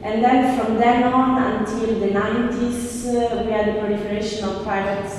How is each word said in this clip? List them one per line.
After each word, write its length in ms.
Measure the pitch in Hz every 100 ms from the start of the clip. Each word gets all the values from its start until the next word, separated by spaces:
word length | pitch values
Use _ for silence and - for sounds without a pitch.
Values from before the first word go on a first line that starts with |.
And 200 | 214 226
then 360 | 247 262 262 247
from 180 | 226 220
then 340 | 240 247 254
on 300 | 254 262 254
until 580 | 220 220 214 226 226 208
the 120 | 196
nineties, 960 | 196 202 233 240 247 240 240 - - 240
uh, 360 | 240 233 196
we 80 | 220
had 240 | 214 208 214
the 40 |
proliferation 680 | 208 208 202 208 208 - 202
of 160 | 190
private 460 | 214 196 196 196 196